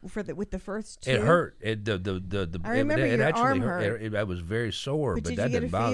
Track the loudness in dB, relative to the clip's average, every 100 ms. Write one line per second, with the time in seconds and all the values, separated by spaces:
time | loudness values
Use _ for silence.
0 | -10 -8 -6 -6 -6 -6 -6 -8 -8 -8
1 | 0 2 6 4 2 -4 -4 -2 0 0
2 | 0 -2 -2 -2 -2 -4 0 2 2 2
3 | 2 4 2 4 2 2 0 0 -2 -2
4 | -2 -2 0 -2 -2 -2 -2 -4 -4 -2
5 | 0 0 -2 0 2 0 0 0 0